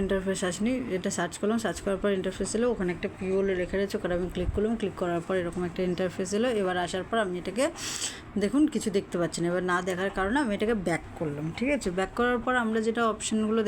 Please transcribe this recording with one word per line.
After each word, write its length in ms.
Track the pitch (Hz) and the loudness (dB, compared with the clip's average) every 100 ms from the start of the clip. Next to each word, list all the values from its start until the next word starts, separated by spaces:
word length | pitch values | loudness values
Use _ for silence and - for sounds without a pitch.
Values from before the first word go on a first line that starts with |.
ইন্টারফেস 360 | 196 190 190 190 180 | 2 2 2 0 0
আসেনি। 240 | 170 214 254 120 185 | 0 0 0 -2 -2
এটা 140 | 196 196 | -2 0
সার্চ 160 | 175 - | -2 0
করলাম, 180 | 208 226 | 0 2
সার্চ 140 | 214 170 | 0 -2
করার 140 | - 190 | -2 0
পর 80 | 202 196 | 2 0
ইন্টারফেস 320 | 185 185 196 214 | 0 -2 -2 0
এলো, 100 | 247 | 0
ওখানে 160 | 220 180 170 | 2 0 -2
একটা 120 | 196 - | -4 -4
পি 100 | 185 190 | 0 2
বলে 160 | 196 180 | 2 0
লেখা 160 | 175 196 | 0 0
রয়েছে, 200 | 196 208 | 0 -2
ওখানে 160 | 190 175 | 0 0
আমি 100 | 180 | -2
ক্লিক 160 | 175 180 | -2 0
করলাম। 180 | - 214 226 | 0 0 0
ক্লিক 160 | 196 160 | -2 -2
করার 180 | 180 170 165 | 0 0 0
পর 80 | 190 | 0
এরকম 200 | 170 170 180 | 0 -2 -2
একটা 120 | 170 185 | 0 0
ইন্টারফেস 400 | 175 185 170 185 208 | 0 -2 -2 -2 0
এলো। 100 | 247 220 | 2 2
এবার 160 | 190 180 175 | 2 0 0
আসার 180 | 185 180 | -2 -2
পর 80 | 226 | 0
আমি 100 | 202 180 | 0 -2
এটাকে, 260 | 170 196 294 330 - - - - - - | -4 0 0 -2 -8 -6 -6 -8 -6 -2
দেখুন, 200 | 202 285 302 | 2 4 4
কিছু 140 | 214 - | 4 0
দেখতে 260 | 196 190 180 | 0 0 0
পাচ্ছি 180 | 170 - | 0 0
না। 60 | 170 | 0
এবার 120 | 180 180 | 2 2
না 40 | 180 185 | 0 0
দেখার 220 | 180 196 196 | -2 -2 0
কারণে 200 | 190 262 | 0 2
আমি 80 | 277 202 | 2 0
এটাকে 160 | 214 233 180 | 2 2 2
ব্যাক 180 | 165 - - | 0 -2 -4
করলাম, 260 | 160 143 156 165 | -4 -2 -4 -2
ঠিক 120 | 247 285 | 0 0
আছে? 120 | 202 175 | 0 0
ব্যাক 140 | 190 - | -2 0
করার 200 | 240 247 | 2 2
পর 80 | 240 254 | 2 2
আমরা 160 | 220 220 220 | 2 2 2
যেটা 160 | 226 226 | 2 2
অপশনগুলো 480 | 214 - 220 214 226 | 0 0 0 2 2